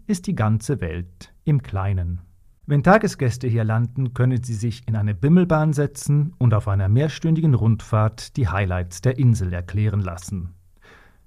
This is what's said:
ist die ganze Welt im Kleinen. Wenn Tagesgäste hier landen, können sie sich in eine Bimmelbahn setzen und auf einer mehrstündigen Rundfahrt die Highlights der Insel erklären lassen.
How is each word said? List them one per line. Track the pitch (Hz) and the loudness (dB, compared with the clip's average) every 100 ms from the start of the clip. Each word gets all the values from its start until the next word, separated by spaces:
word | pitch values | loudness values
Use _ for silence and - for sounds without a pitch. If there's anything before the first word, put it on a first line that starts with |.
| - | -6
ist | 208 - | -4 -4
die | |
ganze | 156 107 107 - 143 | -2 0 0 -2 -4
Welt | 82 85 87 - - _ | -4 -6 -10 -14 -20 _
im | - 143 | 0 0
Kleinen. | - 98 98 95 87 87 - _ - _ - | 0 -4 -2 -2 -2 -6 -10 _ -20 _ -2
Wenn | 143 | 2
Tagesgäste | 147 214 208 - 127 - 123 | 6 4 4 0 -2 -2 -2
hier | 113 | 0
landen, | 110 113 123 135 127 | 0 0 -2 -2 -4
können | 123 127 123 | 0 0 0
sie | 123 | -4
sich | 110 117 - - | -4 -4 -6 -4
in | |
eine | 110 104 | -2 -2
Bimmelbahn | 95 143 180 180 156 156 | 0 4 4 4 2 2
setzen | 147 143 - - 147 151 - | 0 -2 -4 0 0 0 0
und | 123 | 2
auf | 107 101 | 2 0
einer | 98 95 | 0 2
mehrstündigen | 117 151 - 165 160 160 | 2 0 -2 0 2 2
Rundfahrt | 120 113 110 - 107 107 - - - | 4 2 0 0 0 0 -2 -10 -2
die | 95 | -2
Highlights | 98 95 90 87 - | 0 -2 -2 -6 -4
der | 123 123 | -2 2
Insel | 123 101 92 | 2 2 -2
erklären | 87 87 104 107 101 | -6 -4 -2 0 0
lassen. | 92 85 - 95 87 - _ _ - - - _ | -4 -8 -10 -8 -8 -14 _ _ -20 -20 -20 _